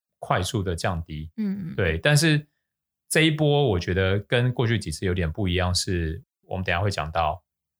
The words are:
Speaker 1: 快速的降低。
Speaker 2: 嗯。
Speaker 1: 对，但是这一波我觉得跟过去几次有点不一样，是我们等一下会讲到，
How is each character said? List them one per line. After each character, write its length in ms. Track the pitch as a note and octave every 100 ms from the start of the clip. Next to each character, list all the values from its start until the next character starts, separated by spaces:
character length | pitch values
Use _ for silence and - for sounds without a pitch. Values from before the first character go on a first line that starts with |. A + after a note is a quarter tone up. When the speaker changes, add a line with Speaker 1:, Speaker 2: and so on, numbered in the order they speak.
| _ -
Speaker 1:
快 240 | - C3
速 180 | A2 A2
的 140 | F#2 E2+
降 260 | G#2+ E2
低。 280 | D#2+ D2+ D#2+ -
Speaker 2:
嗯。 360 | G3+ G3 D#3+ C2+
Speaker 1:
对， 220 | E2+ D#2+
但 180 | D3 D3
是 320 | D#3+ D3 - _ _ _ _ _ -
这 120 | D#3
一 100 | D#3+
波 340 | D3+ D3+ C#3+ C3+
我 100 | F2+
觉 160 | F#2+ F2+
得 240 | F#2+ G#2
跟 340 | - B2 B2
过 140 | A#2+ A#2
去 100 | A2+
几 140 | F2
次 160 | D#2 F#2+
有 60 | F#2
点 160 | E2
不 160 | F#2+ F#2+
一 80 | F2+
样， 180 | F2+
是 500 | F2+ - F2+ D#2+ D#2+ - _
我 120 | - F#2
们 80 |
等 80 | F2+
一 60 | E2+
下 60 |
会 80 | G2
讲 200 | E2+ D2+
到， 320 | E2 D#2 D#2+ _ _ _ _